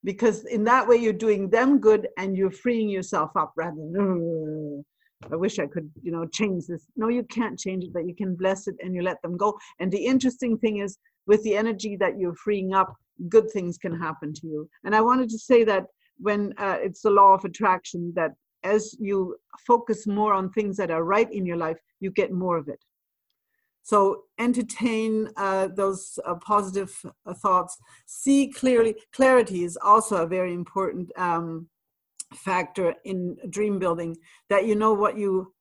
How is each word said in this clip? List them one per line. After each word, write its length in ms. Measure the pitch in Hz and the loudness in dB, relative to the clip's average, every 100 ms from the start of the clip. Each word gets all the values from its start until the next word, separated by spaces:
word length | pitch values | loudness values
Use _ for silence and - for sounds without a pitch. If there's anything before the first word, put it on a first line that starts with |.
Because 420 | - 196 226 196 - | -6 0 0 0 -4
in 180 | 233 | -2
that 240 | 214 254 220 | 4 4 6
way, 80 | 240 | 4
you're 180 | 226 | 4
doing 360 | 185 220 202 190 | 0 0 0 2
them 300 | 226 262 277 | 2 6 6
good 280 | 214 208 - - | 6 4 2 -6
and 180 | 190 190 | -4 0
you're 140 | 190 | -2
freeing 400 | 190 247 233 214 | 0 -2 0 0
yourself 420 | 190 180 185 156 190 | -2 -4 -2 -2 -2
up 160 | 156 - | -4 -4
rather 200 | 170 156 156 | -8 -8 -6
than, 920 | 185 196 175 165 165 156 156 151 143 147 _ _ _ - | -2 0 0 -2 -4 -6 -8 -8 -12 -16 _ _ _ -10
"I 40 | 165 | -4
wish 240 | 196 208 | -4 -4
I 80 | 147 | -6
could, 240 | 175 151 - | -6 -12 -12
you 100 | - | -8
know, 140 | 165 165 | -6 -6
change 400 | - 208 185 160 | -4 -2 -2 -6
this." 220 | 170 _ - | -12 _ -4
No, 140 | 220 | -2
you 140 | 240 | -2
can't 360 | 240 226 226 - | -4 -6 -6 -6
change 240 | 190 185 | -8 -6
it, 100 | 180 | -6
but 140 | 175 170 | -6 -8
you 80 | 175 | -6
can 200 | 196 175 | -6 -2
bless 320 | 185 190 196 | -2 -2 -6
it 100 | - | -10
and 160 | 180 180 | -8 -4
you 80 | |
let 180 | 180 175 | -4 -4
them 160 | 170 175 | -8 -2
go. 220 | 208 208 - _ | -2 -2 -16 _
And 120 | 185 | -4
the 140 | 196 240 | -2 0
interesting 520 | 262 254 247 247 220 | 2 0 -2 -2 0
thing 200 | 226 208 | 0 -2
is, 200 | 202 196 _ _ - | -8 -10 _ _ 2
with 160 | 208 | 2
the 120 | 214 202 | 4 0
energy 420 | 226 202 220 202 | 0 -4 -8 -2
that 200 | 185 208 | -2 0
you're 240 | 180 170 - | -6 -4 -4
freeing 280 | 202 185 | -4 0
up, 220 | 190 190 - _ - 175 | 0 0 -4 _ -12 4
good 240 | 220 220 | 4 4
things 260 | 208 175 170 | -6 -6 -8
can 160 | 185 | -8
happen 400 | 170 165 160 151 | -6 -8 -8 -10
to 140 | 151 165 | -10 -10
you. 220 | 151 160 _ 196 | -10 -10 _ 0
And 100 | 214 | 2
I 60 | |
wanted 280 | 226 254 240 | 4 2 0
to 80 | 220 | -6
say 260 | - 247 220 | 4 6 6
that 200 | 190 - _ _ _ | 2 -2 _ _ _
when, 360 | 196 208 202 208 | -2 -2 -4 -4
uh, 200 | 196 180 | -4 -2
it's 200 | 190 - | -4 -2
the 100 | 214 | 4
law 220 | 202 196 190 | 8 8 8
of 100 | 190 | 2
attraction, 680 | 170 185 185 - 175 175 175 | -2 0 0 -4 -8 -6 -2
that 160 | 160 - _ _ | -4 -4 _ _
as 300 | 185 214 208 - | -2 0 -2 -8
you 380 | 202 196 185 - _ - - | -4 -2 -2 -8 _ -16 2
focus 400 | 240 233 220 214 | 2 2 -4 -2
more 280 | 202 214 | -2 2
on 160 | 196 190 | 0 0
things 260 | 208 208 196 | -4 -4 -4
that 140 | 175 | -2
are 120 | 165 | -2
right 280 | 165 202 220 | 2 2 2
in 140 | 202 185 | -2 -4
your 100 | 170 | -4
life, 240 | 160 165 _ _ | -4 -6 _ _
you 100 | 190 | -4
get 200 | 190 185 | -2 -2
more 260 | 180 185 165 | -2 -2 -2
of 100 | 147 | -4
it. 160 | - _ _ _ _ _ _ _ _ _ _ | -14 _ _ _ _ _ _ _ _ _ _
So 400 | - 208 196 - _ - | 0 2 4 0 _ -4
entertain, 920 | 240 240 226 - 233 220 220 220 214 - | -2 -2 -4 -4 -2 -2 -2 -2 -4 -4
uh, 320 | 196 190 190 | -2 0 -2
those, 500 | 190 196 190 - - - | -2 -2 -4 -10 -12 -8
uh, 100 | 170 | -8
positive, 580 | - 208 196 190 185 - 175 _ - | 0 0 0 -6 -8 -12 -20 _ -16
uh, 80 | |
thoughts. 440 | 175 202 185 175 - _ - - | -4 2 2 0 -12 _ -20 -20
See 440 | - 269 277 277 | -6 2 4 2
clearly. 520 | - 254 247 226 214 _ | 0 2 4 4 0 _
Clarity 500 | - 262 254 226 185 | 2 6 6 4 -2
is 140 | 175 175 | -4 -2
also 420 | 202 214 214 190 | 6 6 6 -2
a 40 | 165 | 0
very 260 | 185 180 | -2 -2
important, 580 | 175 175 190 190 - 175 - | -4 -6 -4 -4 -4 -10 -4
um, 520 | 180 170 170 165 165 _ _ _ _ _ - | -2 -2 -4 -10 -14 _ _ _ _ _ -18
factor 600 | - 190 185 170 - 175 - - | -12 -4 -4 -4 -2 -2 -2 -8
in 320 | 185 175 - 190 | -6 -6 -8 -10
dream 300 | 190 214 196 | -4 -2 0
building, 380 | 185 170 170 165 _ _ _ | -2 -2 -6 -10 _ _ _
that 160 | 202 226 | 0 2
you 80 | 208 | 2
know 180 | 220 | 4
what 240 | 214 208 214 | 4 2 0
you 360 | 202 185 185 _ | -2 -2 -4 _